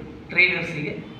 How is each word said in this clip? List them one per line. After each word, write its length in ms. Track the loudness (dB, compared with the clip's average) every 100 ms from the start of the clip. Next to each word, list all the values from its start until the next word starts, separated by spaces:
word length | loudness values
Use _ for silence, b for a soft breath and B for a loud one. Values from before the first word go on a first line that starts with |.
| -6 -12 -2
ಟ್ರೇಡರ್ಸಿಗೆ, 880 | 4 6 4 -2 -4 -4 -4 -8 -12